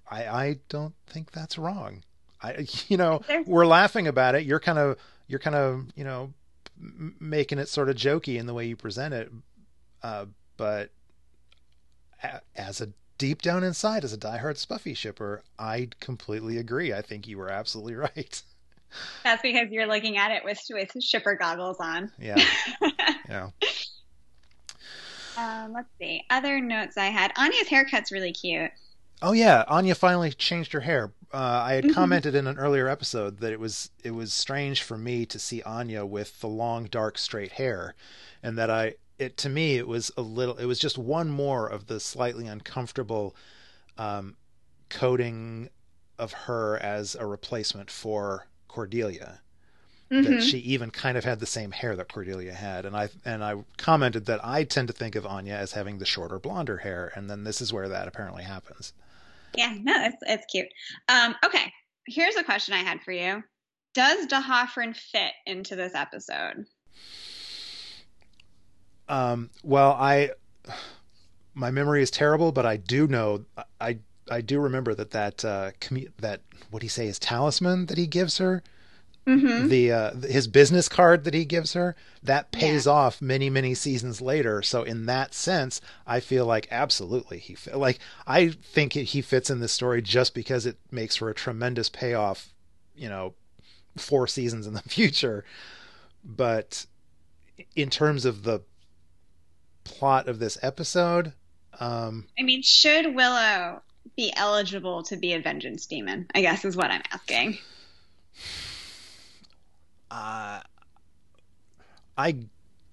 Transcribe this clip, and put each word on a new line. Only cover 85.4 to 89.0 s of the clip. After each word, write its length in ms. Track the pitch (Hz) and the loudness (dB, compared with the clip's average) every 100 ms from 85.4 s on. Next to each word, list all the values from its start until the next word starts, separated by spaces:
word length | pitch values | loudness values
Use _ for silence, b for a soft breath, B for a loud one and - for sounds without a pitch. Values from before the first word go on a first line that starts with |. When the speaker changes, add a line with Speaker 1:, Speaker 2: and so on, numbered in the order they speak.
| - 180 131 - B B - | 0 0 0 -6 B B -2
Speaker 1:
I 140 | 120 | -2
feel 260 | - 131 117 | 2 2 4
like 220 | 113 - | 2 0
absolutely 680 | 117 139 - 90 123 - 87 | -2 0 0 0 -4 -4 -12
he 160 | - 90 | -14 -16
fi-, 160 | - | -6
like, 280 | 139 135 123 B B B | 0 2 2 B B B
I 220 | 143 170 | 6 6
think 420 | 160 - - 143 | 2 -2 0 2
he 300 | 147 | 0